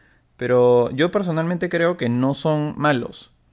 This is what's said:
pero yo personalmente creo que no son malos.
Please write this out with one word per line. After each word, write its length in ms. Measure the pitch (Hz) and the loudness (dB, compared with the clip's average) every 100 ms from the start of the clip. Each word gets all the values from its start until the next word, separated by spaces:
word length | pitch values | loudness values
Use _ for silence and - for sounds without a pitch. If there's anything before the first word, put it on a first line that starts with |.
| _ _ _ - | _ _ _ -8
pero 540 | 123 123 123 120 120 | 0 4 6 4 2
yo 200 | 131 170 | 0 0
personalmente 580 | 202 180 160 165 175 180 | 0 -2 -2 -2 -2 -2
creo 260 | 170 170 175 | 0 0 0
que 140 | 120 | -2
no 240 | 120 131 | 0 0
son 400 | 139 160 151 147 - | -2 -2 -2 -4 -2
malos. 560 | 147 131 117 - - _ _ | -2 0 -4 -12 -20 _ _